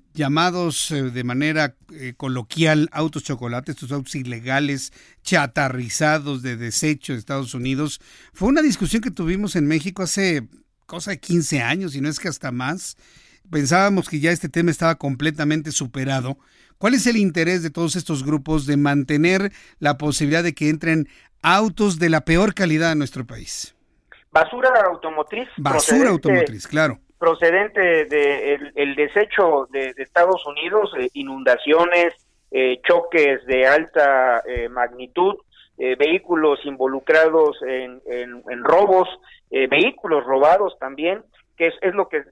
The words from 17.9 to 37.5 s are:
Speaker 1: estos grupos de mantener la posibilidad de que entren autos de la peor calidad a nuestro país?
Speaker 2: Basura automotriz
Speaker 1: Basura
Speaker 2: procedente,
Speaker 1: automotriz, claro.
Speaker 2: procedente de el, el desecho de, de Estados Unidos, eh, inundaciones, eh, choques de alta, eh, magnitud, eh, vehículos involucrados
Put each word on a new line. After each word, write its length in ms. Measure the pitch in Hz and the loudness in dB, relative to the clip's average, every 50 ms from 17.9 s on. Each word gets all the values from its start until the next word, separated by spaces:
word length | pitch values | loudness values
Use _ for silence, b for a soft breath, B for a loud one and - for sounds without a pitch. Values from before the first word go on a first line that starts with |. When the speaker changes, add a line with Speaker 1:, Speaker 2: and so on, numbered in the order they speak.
| - | -2
Speaker 1:
estos 300 | 180 160 - 165 139 131 | -4 -4 -4 -4 -4 -2
grupos 400 | 143 151 151 135 156 156 156 135 | -2 -2 -2 0 0 -2 0 0
de 100 | 139 147 | 0 2
mantener 760 | 143 143 143 143 143 135 - 151 147 156 175 190 190 196 202 B B B B B B | 2 2 2 2 0 0 0 0 2 2 2 2 2 0 -4 B B B B B B
la 180 | 160 147 147 131 | -2 -2 -2 0
posibilidad 460 | 151 151 139 - 156 143 151 165 170 | -2 -2 -2 0 0 0 0 0 0
de 100 | 170 147 | -2 -4
que 160 | - 151 147 | -2 0 0
entren 380 | 156 156 160 165 160 160 151 b b b b b b _ - | 0 0 0 0 0 0 -2 b b b b b b _ 0
autos 560 | 160 175 196 220 220 170 - 214 208 180 156 | 2 2 4 2 0 0 0 0 0 0 0
de 100 | 175 170 | 2 2
la 120 | 160 156 | 2 2
peor 340 | - - 160 170 202 220 - | 2 2 2 4 4 2 0
calidad 360 | - 196 170 156 156 165 170 | 0 0 0 0 0 0 0
a 40 | 160 | 0
nuestro 280 | 151 143 123 - 131 123 | -2 -2 -4 -6 -10 -12
país? 520 | 113 117 110 90 - - - - - - _ _ _ _ _ _ b b b b _ | -12 -14 -16 -14 -12 -12 -12 -12 -14 -18 _ _ _ _ _ _ b b b b _
Speaker 2:
Basura 380 | - 156 165 - - 247 262 254 254 233 202 185 | 0 0 0 0 -2 0 2 4 4 4 4 2
automotriz 600 | 175 165 - 160 160 151 151 - - 220 254 - - - | 0 -4 -8 -6 -4 -4 -4 -4 -6 -10 -10 -10 -10 -6
Speaker 1:
Basura 140 | 139 139 | -2 0
Speaker 2:
procedente, 380 | 135 156 143 - 226 262 277 247 | 0 2 2 4 4 4 4 4
Speaker 1:
automotriz, 580 | 190 156 - 156 135 180 165 147 113 101 - - | 2 2 2 2 2 2 2 0 -2 -8 -10 -4
claro. 300 | - 151 156 151 127 - _ _ _ _ | 0 0 0 0 -2 -6 _ _ _ _
Speaker 2:
procedente 840 | 170 165 160 156 170 170 170 190 208 214 208 208 190 175 170 160 156 | 2 2 2 4 4 4 4 4 2 0 0 0 2 4 4 2 2
de 500 | 131 143 151 143 143 143 135 107 139 143 | 2 2 2 2 2 2 0 0 -2 -2
el, 160 | 143 143 143 - | -2 -4 -6 -4
el 200 | 147 143 139 139 | -2 -2 -2 0
desecho 720 | 143 147 147 - 202 214 208 - 208 196 170 151 139 131 123 | 0 -2 0 2 2 0 2 2 2 4 4 4 2 0 -2
de, 220 | 135 139 135 131 127 | -6 -6 -6 -6 -8
de 100 | 135 135 | -10 -14
Estados 400 | - _ 175 175 180 190 170 - 147 | -2 _ 2 4 4 4 0 -2 -6
Unidos, 440 | 143 147 156 175 190 214 208 - - 147 | -8 -8 -6 -2 0 0 0 0 -2 -4
eh, 100 | 127 127 - | -4 -4 -6
inundaciones, 1040 | 143 139 135 135 135 131 127 123 120 - 139 151 165 170 175 175 175 175 170 160 - _ _ _ _ _ _ | -8 -10 -10 -10 -2 2 2 2 2 2 2 4 4 4 4 4 2 2 2 -2 -6 _ _ _ _ _ _
eh, 320 | - 131 131 127 127 123 | -2 0 0 0 0 0
choques 640 | - - - 175 - - - 165 151 143 135 123 - | 2 2 2 2 2 2 2 2 4 4 2 0 -2
de 220 | 123 131 127 127 131 | -2 2 4 4 4
alta, 720 | 143 160 160 165 - 165 147 139 139 131 131 127 120 117 - - | 4 4 2 0 2 2 4 4 4 4 4 2 2 0 -2 -4
eh, 220 | 123 120 117 117 | -6 -6 -6 -6
magnitud, 640 | 123 127 123 120 123 123 127 123 _ 175 180 196 202 - - b b b b b b - | -4 -4 -4 -4 -6 -12 -18 -10 _ 0 0 0 0 -2 -10 b b b b b b -6
eh, 180 | 131 127 127 | -2 -2 0
vehículos 640 | 127 143 156 165 190 - - 175 160 156 151 143 135 - | 2 2 2 2 0 -2 -2 -2 2 2 2 2 0 -2
involucrados 1000 | 143 139 127 131 135 135 135 - - 156 160 160 160 160 165 156 147 | -8 -4 -2 -2 -2 -2 -2 0 2 4 4 4 4 4 4 4 2